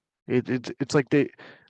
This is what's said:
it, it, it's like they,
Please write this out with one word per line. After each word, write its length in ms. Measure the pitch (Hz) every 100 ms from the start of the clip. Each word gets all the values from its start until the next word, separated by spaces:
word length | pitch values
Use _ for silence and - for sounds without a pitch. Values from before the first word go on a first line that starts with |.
| _ _ -
it, 220 | 123 104
it, 220 | 123 120 -
it's 140 | 139
like 160 | 151 123
they, 180 | 151 131 - - - _